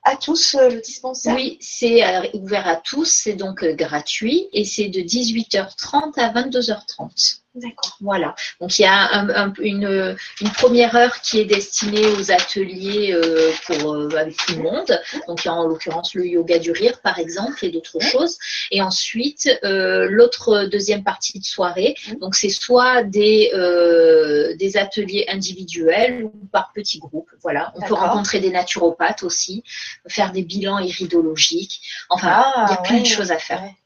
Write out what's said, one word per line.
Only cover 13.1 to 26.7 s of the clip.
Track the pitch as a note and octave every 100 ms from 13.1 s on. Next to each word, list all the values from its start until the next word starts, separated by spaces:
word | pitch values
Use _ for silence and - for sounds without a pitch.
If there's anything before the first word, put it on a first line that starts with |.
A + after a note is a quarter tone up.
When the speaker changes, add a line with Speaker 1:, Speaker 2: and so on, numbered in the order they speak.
Speaker 2:
euh, | F3 E3 D#3+ D#3+ D#3+ -
pour, | D#3+ D3+
euh, | D3+ D3 D#3
avec | D#3+ D#3
tout | - D#3+
le |
monde. | D#3+ A#3+ G4 F#3 - D4 -
Donc, | E3+ F3
il |
y |
a |
en | E3 E3
l'occurrence | D#3+ - E3 E3+ F#3+
le | F3+
yoga | F3 E3+ E3+
du | E3
rire, | E3+ A3 -
par | G3 F3+
exemple, | E3 F3 G#3+ -
et | F#3
d'autres | E3 - -
Speaker 1:
Mhm. | B3
Speaker 2:
choses. | B3+ E4+ - - - -
Et | G3
ensuite, | F#3+ F#3 - A3 C#4 - C#4+ -
euh, | G3+ F#3+ F#3 F#3+ F#3
l'autre | G3+ A#3+ - - G#3 G3
deuxième | G3+ G3 G3+ G3
partie | F#3+ - G3
de | G3
soirée, | - F3+ F3 G#3+ D4 -
Speaker 1:
Mhm. | A3+
Speaker 2:
donc, | F#3+ F#3+
c'est | G3+
soit | - - B3 B3 B3+
des, | G#3 G3 G#3 G#3+ G#3+
euh, | F#3+ F3+ F3 E3+ E3+ E3 D#3+ D3+ D3 D#3+ E3
des | G3 G3+
ateliers | G3+ - F#3+ G3+ G3
individuels | G3 F#3+ F#3 F3+ E3+ D#3+ F3+ B3 B3 A3
ou | G#3 G3
par | G3+ -